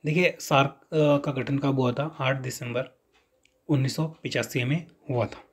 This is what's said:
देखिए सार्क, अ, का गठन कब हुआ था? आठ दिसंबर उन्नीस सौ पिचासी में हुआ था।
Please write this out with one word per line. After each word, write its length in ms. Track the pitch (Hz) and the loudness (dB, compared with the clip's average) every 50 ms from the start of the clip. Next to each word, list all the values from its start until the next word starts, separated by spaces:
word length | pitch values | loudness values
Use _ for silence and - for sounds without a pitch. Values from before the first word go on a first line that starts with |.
| - | -2
देखिए 300 | 151 151 170 180 165 - - | 0 0 2 2 2 0 -2
सार्क, 400 | - - 156 135 131 139 - _ _ | -4 2 4 4 4 2 -2 _ _
अ, 340 | _ - 156 151 147 143 143 143 | _ 0 2 4 4 4 4 2
का 60 | 151 135 | -2 -4
गठन 260 | 131 123 127 139 135 | -4 -2 -2 -2 0
कब 220 | 139 143 135 131 | 0 0 2 2
हुआ 120 | 127 123 120 | 2 0 0
था? 240 | 123 139 156 - - | -2 -4 -6 -6 -4
आठ 160 | 135 131 135 135 | -2 -2 -2 -2
दिसंबर 580 | 127 131 123 - 131 120 117 123 127 - _ _ _ _ _ _ _ _ _ _ _ _ _ _ _ - | -4 -8 -8 -8 -8 -4 -4 -4 -4 -6 _ _ _ _ _ _ _ _ _ _ _ _ _ _ _ 0
उन्नीस 280 | 156 135 131 131 113 | 2 2 2 0 0
सौ 100 | - 160 156 160 - _ | -2 -4 -4 -4 -8 _
पिचासी 420 | 123 - 131 113 - - 127 123 | -4 -2 -2 -2 -2 -2 -4 0
में 220 | 123 143 170 170 - - _ _ - | 0 -2 -2 -2 -8 -20 _ _ -4
हुआ 160 | 131 123 107 | -2 -2 -2
था। 180 | 98 - - - _ | -2 -4 -12 -20 _